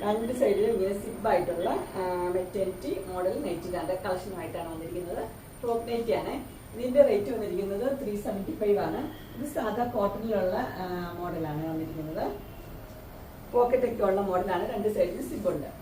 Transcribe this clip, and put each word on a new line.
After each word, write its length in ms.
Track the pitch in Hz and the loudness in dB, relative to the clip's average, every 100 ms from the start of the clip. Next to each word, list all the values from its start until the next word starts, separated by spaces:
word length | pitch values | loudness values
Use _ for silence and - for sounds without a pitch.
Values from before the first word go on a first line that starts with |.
| 208 | 2
രണ്ട് 280 | 220 233 247 | 2 0 4
സൈഡിലും 320 | 208 196 226 214 | 4 6 4 4
ഇങ്ങനെ 200 | 190 202 | 2 0
സിബ് 260 | - - 220 | -4 -2 4
ആയിട്ടുള്ള, 380 | 185 175 175 185 - - 190 | 4 4 0 0 0 -2 -2
ആ, 20 | 185 180 180 185 | 0 0 0 0
മെറ്റേണിറ്റി 560 | 185 202 185 - 277 392 - | 0 0 -2 -2 -4 -4 -4
മോഡൽ 260 | 180 185 - 190 | 0 0 0 -2
നൈറ്റിയുടെ 540 | 170 185 175 160 180 202 | -4 -4 -4 -2 -2 0
കളക്ഷനുമായിട്ടാണ് 640 | 180 208 180 160 175 165 | -2 -4 -8 -6 -6 -6
വന്നിരിക്കുന്നത്. 480 | 160 165 170 175 196 220 - - - | -8 -6 -6 -4 -4 -6 -10 -16 -6
ഫ്രോക്ക് 260 | 240 233 233 | -2 -2 0
നൈറ്റി 240 | 233 220 185 | -2 2 0
ആണ്. 120 | - 262 - - - 220 | 0 -6 -8 -12 -12 -4
ഇതിന്റെ 240 | 254 277 262 | 2 8 8
റേറ്റ് 200 | 202 202 226 | 8 2 -2
വന്നിരിക്കുന്നത് 520 | 196 180 196 202 254 277 | -2 -2 -2 0 0 0
ത്രീ 140 | 208 208 247 | -2 -4 -2
സെവന്റി 300 | 196 190 - | -4 -4 0
ഫൈവ് 160 | 208 202 170 | 4 4 4
ആണ്. 160 | 165 302 - - - | -2 -4 -8 -12 -8
ഇത് 100 | 294 - | -6 -2
സാധാ 300 | 214 208 240 220 | -2 0 0 2
കോട്ടണിലുള്ള, 600 | 202 202 220 202 185 185 254 - | 2 0 0 2 2 0 -2 -4
ആ, 20 | 185 180 175 175 | -4 -4 -4 -4
മോഡലാണ് 420 | 180 - 156 151 160 | -4 -4 -2 -2 -2
വന്നിരിക്കുന്നത്. 540 | 160 160 160 156 175 285 415 - - - - - - - - - - - | -4 -4 -6 -6 -4 -4 -4 -10 -14 -12 -12 -12 -14 -14 -14 -14 -14 0
പോക്കറ്റ് 340 | 240 240 254 247 | 4 6 6 4
ഒക്കെ 100 | 220 196 | 2 4
ഉള്ള 100 | 196 196 | 4 4
മോഡലാണ്. 340 | 180 190 180 208 214 | 2 2 0 0 0
രണ്ട് 160 | 214 208 | 0 4
സൈഡിലും 260 | 175 - - | 2 2 -4
സിബ് 180 | - 190 151 | 0 0 0
ഉണ്ട്. 160 | - - | -4 -10